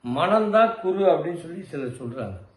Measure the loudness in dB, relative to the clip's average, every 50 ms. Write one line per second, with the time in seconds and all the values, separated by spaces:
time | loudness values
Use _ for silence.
0 | -6 -4 -2 0 2 2 2 2 2 4 4 4 4 4 2 -2 -2 -2 0 4
1 | 4 4 4 4 0 -6 -6 -8 -10 -12 -14 -14 -14 -10 -10 -8 -8 -8 -8 -10
2 | -12 -10 -8 -8 -8 -10 -10 -14 -16 _ _